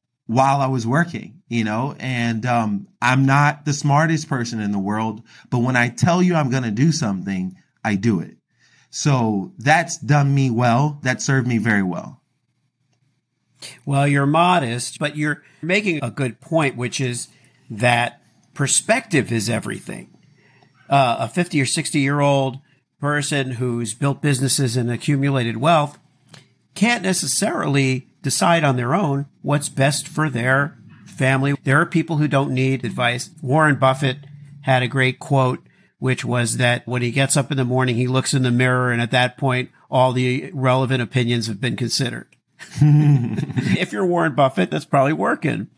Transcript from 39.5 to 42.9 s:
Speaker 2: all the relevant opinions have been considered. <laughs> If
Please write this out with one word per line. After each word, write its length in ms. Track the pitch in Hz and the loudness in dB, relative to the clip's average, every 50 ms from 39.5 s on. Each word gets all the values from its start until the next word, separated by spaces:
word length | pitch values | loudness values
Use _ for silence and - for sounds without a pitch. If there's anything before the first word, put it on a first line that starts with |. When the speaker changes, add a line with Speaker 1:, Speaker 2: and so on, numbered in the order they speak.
| 123 127 123 - _ _ _ _ | 0 -2 -4 -6 _ _ _ _
Speaker 2:
all 200 | 139 131 127 131 | 2 2 4 4
the 380 | 120 123 127 127 127 131 - - 180 | 2 0 0 0 -2 -2 -6 -8 -8
relevant 480 | 143 127 131 127 131 135 120 131 123 | -2 0 2 2 2 2 0 0 -2
opinions 460 | 120 98 - 127 123 117 120 117 110 117 | -2 -2 0 0 0 2 0 -2 -2 -4
have 140 | 107 98 | -6 -4
been 140 | 120 120 - | -4 -4 -4
considered. 520 | - 123 117 - - 139 120 117 - - - _ _ _ _ _ _ - - - - | -4 -4 -4 -2 -2 -4 -4 -6 -10 -14 -18 _ _ _ _ _ _ -20 -14 0 2
<laughs> 0 | |
If 1120 | 131 147 | 4 6